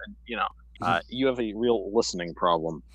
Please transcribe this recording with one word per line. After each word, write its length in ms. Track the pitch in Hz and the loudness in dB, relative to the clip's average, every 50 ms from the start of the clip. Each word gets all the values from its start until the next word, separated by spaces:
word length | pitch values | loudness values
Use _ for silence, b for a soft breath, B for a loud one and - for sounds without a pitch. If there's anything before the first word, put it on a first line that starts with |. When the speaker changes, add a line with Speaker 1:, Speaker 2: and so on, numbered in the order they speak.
| 110 | -14
Speaker 1:
And, 100 | 104 101 - - | -16 -18 -16 -12
you 100 | 120 117 | -8 -4
know, 100 | 101 98 - - - - - - - | -4 -4 -4 -6 -10 -20 -20 -10 -4
uh, 180 | 87 87 85 85 - | 0 0 0 0 0
Speaker 2:
<laughs> 40 | - | -4
Speaker 1:
you 180 | 117 127 135 | -2 0 0
have 140 | 131 123 123 | 2 2 0
a 120 | 117 110 101 | -2 -4 -2
real 360 | 110 117 120 113 101 92 98 104 | 0 2 2 2 2 0 0 2
listening 400 | 117 110 - - 90 87 85 80 | 2 2 2 0 -4 -4 -6 -2
problem, 480 | - 95 90 85 80 80 82 80 69 - - | 0 2 4 4 2 0 -2 -6 -8 -10 -16